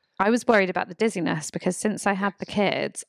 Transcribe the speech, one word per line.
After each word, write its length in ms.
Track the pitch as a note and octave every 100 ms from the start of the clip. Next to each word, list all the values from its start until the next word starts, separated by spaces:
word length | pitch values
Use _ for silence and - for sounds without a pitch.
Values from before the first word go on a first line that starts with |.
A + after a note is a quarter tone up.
| _ -
I 120 | G3+
was 160 | A#3 -
worried 240 | G#3+ F#3
about 180 | F3+ -
the 60 |
dizziness 560 | F3 A3 F#3 E3 D#3+ -
because 260 | - F3+ -
since 300 | G#3+ - G3+
I 60 |
had 220 | F#3+ G3+ -
the 80 | -
kids, 580 | G#3 F#3+ C3 - -